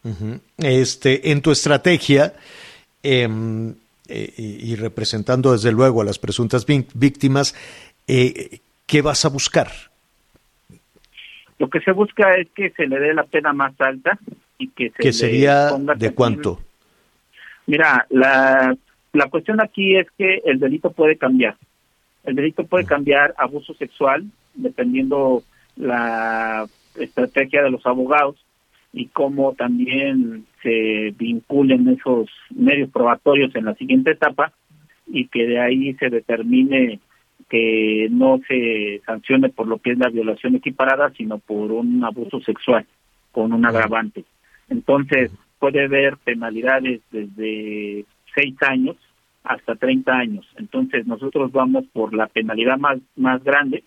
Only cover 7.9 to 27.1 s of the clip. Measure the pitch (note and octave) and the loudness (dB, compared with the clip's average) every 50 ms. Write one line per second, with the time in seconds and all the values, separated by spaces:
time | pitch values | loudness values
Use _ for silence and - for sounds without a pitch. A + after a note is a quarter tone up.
7.9 | _ _ _ - B2 B2+ B2+ B2+ - - - - - - _ _ _ _ _ - | _ _ _ 0 2 2 2 2 0 -6 -14 -14 -16 -20 _ _ _ _ _ 0
8.9 | - D3+ C#3 D#3 C#3 - - D3+ C3+ C#3 - - - E3 B2+ - - - - _ | 0 2 2 2 0 0 0 -2 -2 -2 -6 0 0 0 0 0 -8 -20 -20 _
9.9 | _ _ _ _ _ _ _ _ _ _ _ _ _ _ _ _ - _ _ _ | _ _ _ _ _ _ _ _ _ _ _ _ _ _ _ _ -20 _ _ _
10.9 | _ _ _ _ _ - - - - - _ _ _ _ D3+ C3+ - D#3+ - F#3+ | _ _ _ _ _ -20 -20 -20 -20 -20 _ _ _ _ -6 -2 -2 -2 0 0
11.9 | F#3+ F#3 G#3+ G3+ - - G#3 F#3+ F#3 F#3 F3 _ _ - G3 F3 _ - D#3+ C3+ | 2 2 0 0 2 2 4 4 4 2 0 _ _ -6 -6 -6 _ -4 -4 -2
12.9 | C3 C#3 C#3+ D3+ D#3 D#3 D3 _ - D#3 D3+ D3+ C#3+ C#3 C#3 C3+ C#3 _ C#3 C3+ | -2 0 0 0 0 0 -2 _ -2 0 0 0 0 0 -2 -2 0 _ -2 -2
13.9 | C3+ C3 _ E3+ G3+ G3+ - - - _ _ _ _ _ C3 - _ - B2+ A2+ | -2 -2 _ -2 -2 -2 -6 -18 -20 _ _ _ _ _ -14 -12 _ -6 -6 -6
14.9 | _ - - C3+ A#2 - - A#2+ A#2 C3 C#3 C#3+ C#3 C#3+ C#3+ D3 C#3+ C#3 C#3 C#3+ | _ 0 0 2 2 2 0 0 2 4 4 6 6 4 4 2 0 -2 -2 -2
15.9 | F3 G#2+ A2 A2 - - B2 A#2 A2 D3 D3 G#2 F2 - - - _ _ _ _ | -2 0 0 -2 2 2 2 2 0 -2 -4 -6 -6 -6 -14 -20 _ _ _ _
16.9 | _ _ _ _ _ _ _ _ _ - - - - _ _ - D3 D3+ D#3+ D3+ | _ _ _ _ _ _ _ _ _ -20 -20 -20 -20 _ _ -2 2 2 4 4
17.9 | C3+ B2 - _ - C3 C3 C3+ C3+ C3 C3+ C3+ C3 C3+ C3 C3 B2+ C3 _ _ | 4 2 2 _ 4 4 4 6 6 4 4 6 4 4 4 2 0 -2 _ _
18.9 | _ _ _ _ - D3+ C#3+ C3+ - E3 E3 - G#3+ A3 A3 G#3+ _ G3+ G3 F#3+ | _ _ _ _ 0 0 0 0 -2 -4 -2 0 0 0 0 0 _ -2 2 4
19.9 | F#3+ F#3+ F3+ - _ - G3 F#3+ F#3+ - - E3+ C3+ C3 C#3+ C3 D3 D3+ - - | 4 2 2 -2 _ -2 0 0 0 0 0 0 0 2 0 0 -2 -2 -4 -4
20.9 | - - D#3 D#3 D#3 - - C3 C3 B2+ B2 G#2 - _ _ _ _ _ _ _ | 0 2 2 2 4 2 2 2 2 2 2 0 -2 _ _ _ _ _ _ _
21.9 | _ _ _ _ _ _ _ - B2+ C#3 C#3 D#3+ D#3+ - D#3+ - F3+ F#3 F3 F#2 | _ _ _ _ _ _ _ -4 -2 -2 -2 -2 -2 -4 -4 -2 -2 -2 0 0
22.9 | D3 C#3+ C#3+ C#3+ C#3 C#3+ C#3+ C#3+ - - C3+ C#3 C#3+ D3 C#3+ - D#3 _ C#3+ B2 | -2 -2 2 2 4 4 4 2 2 -2 -4 -4 -4 -10 -12 -12 -12 _ -12 -12
23.9 | _ - C#3+ C3+ C3+ D#3 G3 G#3 _ _ _ _ _ C4+ B2+ B2+ - - B2+ B2 | _ -2 0 0 0 0 -4 -10 _ _ _ _ _ -8 -6 -6 -4 -2 -2 -2
24.9 | B2 C3 C3+ C3+ C#3+ C#3 C3+ C3 B2+ A#2+ - _ _ _ _ _ _ - - C3 | 0 -2 0 0 0 0 2 2 0 0 -2 _ _ _ _ _ _ -8 -4 -4
25.9 | A#2+ A#2+ A#2 A#2 A2+ A2+ A2+ A2+ A2+ A2+ A2+ A2+ A2 A2 A2 G#2+ _ _ _ _ | -2 -2 -2 -2 -4 -4 -4 -4 -4 -4 -4 -4 -4 -6 -8 -8 _ _ _ _
26.9 | _ - A#2 A2+ | _ -12 -12 -8